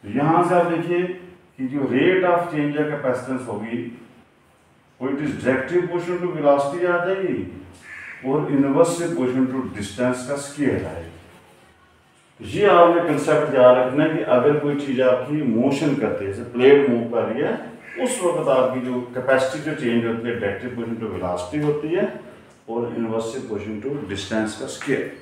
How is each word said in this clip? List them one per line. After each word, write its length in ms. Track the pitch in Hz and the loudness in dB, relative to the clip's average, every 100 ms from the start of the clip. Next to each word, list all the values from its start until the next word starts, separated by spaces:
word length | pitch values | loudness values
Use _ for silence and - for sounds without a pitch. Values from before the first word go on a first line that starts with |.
तो 140 | - 120 | -4 0
यहाँ 300 | 151 170 170 | 4 4 4
से 60 | 180 | 4
आप 160 | 170 | 2
देखिए 320 | 160 151 175 | 0 0 -2
कि 640 | 180 - - - _ - 131 | -2 -6 -14 -20 _ -8 -4
जो 260 | 143 131 | -2 0
rate 320 | 123 170 185 180 | 2 4 4 4
of 200 | 170 170 | 2 0
change 280 | 151 147 147 | -2 -2 0
of 100 | 147 143 | -2 -2
capacitance 520 | 127 123 - 127 110 | -2 -4 -4 -8 -6
होगी 300 | 101 113 120 117 - - - _ _ _ _ _ _ _ _ | -8 -6 -8 -8 -12 -20 -20 _ _ _ _ _ _ _ _
वो 100 | 131 | -6
it 120 | 143 151 | -4 -4
is 100 | - | -2
directly 380 | 117 139 - 175 | 0 0 0 0
proportional 380 | 165 175 175 175 | 0 -4 -4 -4
to 80 | 175 | -4
velocity 520 | 156 143 143 139 170 180 | 0 4 4 2 -2 0
आ 120 | 175 180 | 0 0
जाएगी 1200 | 190 185 127 - - - - - - - - 131 | -2 -2 -4 -6 -12 -20 -20 -20 -20 -18 -10 -2
और 220 | 147 - | -2 0
inversely 540 | 139 139 139 170 170 170 | 2 2 4 2 2 -4
proportional 400 | - 127 127 127 | -2 -2 0 -2
to 100 | 131 107 92 | -2 -8 -8
distance 500 | 101 - 123 123 - | -10 -4 -4 -4 -6
का 80 | 143 | -8
स्क्वायर 460 | - - 135 95 - | -8 -4 -2 -2 -6
आएगी। 300 | - - - - - - - _ _ _ _ _ _ _ _ | -10 -14 -18 -20 -20 -20 -20 _ _ _ _ _ _ _ _
तो 60 | 107 | -8
ये 180 | 175 202 | 2 6
आपने 360 | 175 170 175 | 8 8 6
कॉन्सेप्ट 520 | 156 139 160 - - 127 | 2 0 2 2 2 8
याद 220 | 123 123 | 8 8
रखना 260 | 127 139 | 4 2
है 140 | 160 165 | 2 0
कि 60 | - | 2
अगर 260 | 127 147 147 | 4 4 4
कोई 160 | 143 143 | 0 -2
चीज़ 220 | 135 123 | -2 2
आपकी 380 | 127 127 139 151 131 | 4 4 0 -2 0
मोशन 500 | 110 135 139 151 131 | 2 2 2 0 0
करती 300 | 104 92 98 | -2 -2 -4
है, 60 | |
जैसे 100 | 104 117 | -6 -8
प्लेट 380 | 120 131 143 131 | 4 6 8 6
मूव 200 | 117 113 | 0 0
कर 100 | - | -2
रही 180 | - 120 | -2 -2
है, 100 | 151 233 - - - - | -4 -4 -8 -16 -16 -6
उस 180 | 254 - | -4 0
वक्त 260 | 180 156 143 | 0 0 2
आपकी 320 | 131 127 127 | 4 2 0
जो 200 | 127 123 120 127 | -4 -4 -6 -6
कैपेसिटी 480 | 127 131 - 151 | 2 2 2 -4
जो 120 | 147 147 | -6 -4
चेंज 300 | 120 117 117 | 0 0 0
होती 220 | 110 117 | -4 -4
है 80 | - | -4
directly 340 | 101 98 123 | -4 -6 -8
proportional 320 | 117 113 113 | -8 -8 -6
to 80 | 110 90 | -6 -6
velocity 480 | 90 90 - 151 | -4 -6 -6 -4
होती 300 | 147 147 156 180 | -2 -2 -2 -2
है 100 | 220 - - - - - - | -2 -6 -16 -20 -20 -20 -8
और 240 | 117 117 117 | -6 -4 -4
inversely 420 | 113 113 113 131 | -4 -4 -6 -8
proportional 400 | 110 101 107 107 | -8 -8 -8 -8
to 240 | 135 147 95 | -8 -8 -8
distance 460 | 98 - 110 107 - | -8 -4 -4 -4 -6
का 80 | 135 - | -10 -10
स्क्वायर। 360 | 143 120 - - | -4 -4 -4 -12